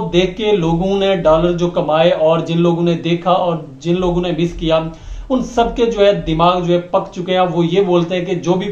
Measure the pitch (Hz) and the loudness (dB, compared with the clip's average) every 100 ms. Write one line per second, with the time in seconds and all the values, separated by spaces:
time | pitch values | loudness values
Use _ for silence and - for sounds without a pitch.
0 | 175 175 180 185 214 202 165 170 190 196 | 2 0 0 -2 0 0 0 0 0 0
1 | 196 185 156 160 175 175 175 175 143 156 | 0 2 4 4 2 0 -2 -2 0 2
2 | 175 180 156 165 151 170 170 170 170 160 | 2 4 2 2 0 0 2 2 0 0
3 | 165 170 180 185 180 160 151 131 170 180 | -2 -2 0 0 0 -4 -8 -8 -4 -2
4 | 180 175 175 160 170 - 165 160 160 - | 0 -2 -2 -2 -4 -2 0 0 -2 -10
5 | - - - 254 - 240 226 - 226 202 | -14 -12 -4 -4 -2 -2 0 0 0 2
6 | 202 175 160 160 175 180 170 175 175 190 | 2 2 -2 2 2 2 2 0 0 -2
7 | 175 185 175 185 180 165 165 190 185 175 | -2 -8 -2 0 2 0 0 2 2 2
8 | 170 180 170 175 165 185 202 | 0 -2 -4 -2 0 -2 -2